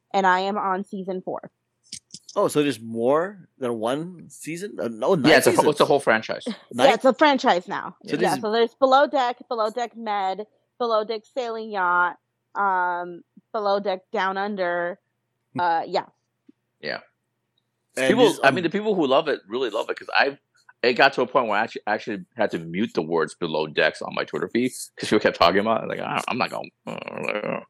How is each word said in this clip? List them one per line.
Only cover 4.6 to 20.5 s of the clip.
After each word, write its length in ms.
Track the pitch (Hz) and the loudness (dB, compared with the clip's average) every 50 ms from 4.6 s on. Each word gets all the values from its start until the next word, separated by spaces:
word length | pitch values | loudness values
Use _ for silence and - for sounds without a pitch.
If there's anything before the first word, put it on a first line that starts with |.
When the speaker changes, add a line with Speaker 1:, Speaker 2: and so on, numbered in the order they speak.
| 196 208 - - | -10 -10 -8 -6
Speaker 2:
Uh, 80 | 85 117 | -6 -6
no, 260 | 117 107 120 156 196 | -6 -2 0 2 2
nine 160 | 160 120 143 | 4 6 8
Speaker 3:
Yeah, 60 | 160 135 | 8 8
it's 80 | - | 8
a, 40 | 123 | 6
Speaker 2:
seasons. 180 | 120 - - 151 | 4 6 4 2
Speaker 3:
it's 120 | 147 - | 4 2
a 40 | 147 | 4
whole 140 | 131 147 139 | 4 4 2
franchise. 440 | - 131 113 110 113 - - - - | 4 2 0 0 0 -4 -10 -8 -8
Speaker 1:
<laughs> 20 | |
Yeah, 80 | 247 208 - - - - | -10 -12 -12 -14 -10 -2
Speaker 2:
Nine? 220 | 240 262 269 233 | 4 6 6 6
Speaker 1:
it's 100 | - - | 6 4
a 100 | 262 233 | 2 4
franchise 520 | - 320 294 277 254 - 247 185 175 185 | 4 4 4 4 2 2 2 2 0 0
now. 300 | - 165 139 - - - _ - | -6 -10 -8 -8 -10 -14 _ -10
Speaker 2:
So 60 | - - | -6 -4
Speaker 1:
Yeah, 40 | |
Speaker 2:
this 160 | 151 175 185 185 | 0 0 0 0
is 60 | - | 0
Speaker 1:
so 120 | 214 208 214 | -2 -2 0
there's 220 | 233 233 233 _ | 0 0 0 _
Below 320 | - 277 262 262 269 294 269 | 0 2 4 6 4 4 4
Deck, 280 | - 277 247 240 254 - - - | 2 -2 -2 -2 -4 -8 -10 -10
Below 220 | 254 226 214 220 | -4 -4 -4 -4
Deck 260 | 214 247 240 220 - | -2 -6 -8 -8 -8
Med, 500 | 226 226 220 208 202 190 190 190 185 214 _ _ _ _ _ _ - | -10 -8 -6 -4 -2 -2 -4 -4 -6 -10 _ _ _ _ _ _ -6
Below 260 | 247 233 226 214 214 | -2 0 0 0 0
Deck 180 | 202 226 214 _ _ - | -2 -6 -10 _ _ -8
Sailing 360 | 269 247 233 226 226 220 220 | -8 -6 -6 -6 -8 -10 -8
Yacht, 460 | 208 196 185 175 175 175 180 175 - - _ _ _ _ _ _ - | -4 -2 0 2 2 2 2 0 -2 -6 _ _ _ _ _ _ -6
um, 680 | - 202 196 190 185 180 180 175 175 175 180 175 170 - _ _ - _ _ - | -2 0 0 0 0 0 -2 -2 -4 -6 -8 -12 -16 -18 _ _ -20 _ _ -8
Below 280 | 226 208 202 196 202 | -4 0 0 0 0
Deck 220 | - 208 185 185 _ _ - | 0 -2 -6 -6 _ _ -4
Down 240 | 208 185 190 190 196 | -2 -2 -2 -2 -2
Under. 600 | 196 214 214 190 185 175 175 175 175 175 180 _ _ _ _ _ _ _ _ _ _ _ - | -4 -4 -4 -2 -2 -2 -2 -2 -4 -4 -6 _ _ _ _ _ _ _ _ _ _ _ -6
Speaker 2:
Hmm. 60 | - | -2
Speaker 1:
Uh, 220 | 175 175 165 165 135 | 0 0 0 0 -2
yeah. 180 | 135 135 139 - - _ _ _ _ _ _ _ _ _ _ _ _ _ _ | -2 -4 -4 -4 -6 _ _ _ _ _ _ _ _ _ _ _ _ _ _
Speaker 3:
Yeah. 200 | - 73 60 - - _ _ _ _ _ _ _ _ _ _ _ _ _ _ _ _ _ - | -10 -8 -8 -8 -10 _ _ _ _ _ _ _ _ _ _ _ _ _ _ _ _ _ -4
Speaker 2:
And 120 | 127 131 135 | -2 2 2
Speaker 3:
People, 200 | 196 233 247 202 | 4 6 6 4
Speaker 2:
this, 120 | 151 - - | 4 4 2
Speaker 3:
I 40 | 135 | 2
Speaker 2:
um, 60 | - | 4
Speaker 3:
mean, 80 | 185 170 | 2 -2
the 80 | 165 | -2
people 240 | - 202 214 220 208 | -4 -2 -2 -2 0
who 120 | 180 156 | 0 2
love 200 | 127 131 151 160 | 2 2 2 2
it 140 | 151 123 - _ 95 | 0 -4 -4 _ -8
really 220 | 107 127 135 113 | -6 -4 -4 -4
love 200 | 101 113 - - | -4 -4 -4 -4
it, 80 | 92 - | -6 -10
'cause 100 | - - - | -8 -2 2
I've, 220 | - 120 143 139 - _ _ | 2 2 2 0 -8 _ _